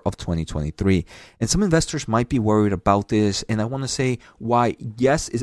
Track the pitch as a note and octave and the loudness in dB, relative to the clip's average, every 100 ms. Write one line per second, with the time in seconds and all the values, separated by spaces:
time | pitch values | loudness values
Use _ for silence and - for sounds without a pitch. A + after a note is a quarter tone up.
0 | - - - E2+ D#2+ D#2 D2+ - F#2+ F#2 | 0 -6 -6 -4 -4 -6 -6 -2 2 2
1 | E2 - - _ A#2+ F3 G#3 E3 - D3 | 0 -12 -20 _ -2 0 2 2 0 -6
2 | B2 A2+ A#2+ C3 G#2+ G#2+ G#2 F#2+ - G2+ | -2 -2 0 0 2 4 4 2 2 2
3 | G2 G#2+ G#2 F#2+ - A2 A2 C3+ C3 - | 2 2 2 0 -4 -4 -4 -6 -6 -2
4 | C3 A#2+ - _ A2 A#2+ A#2+ - A#2 A2 | -2 -2 -8 _ 0 2 2 -2 -10 0
5 | B2+ D#3 - A#2 | 2 2 -2 -4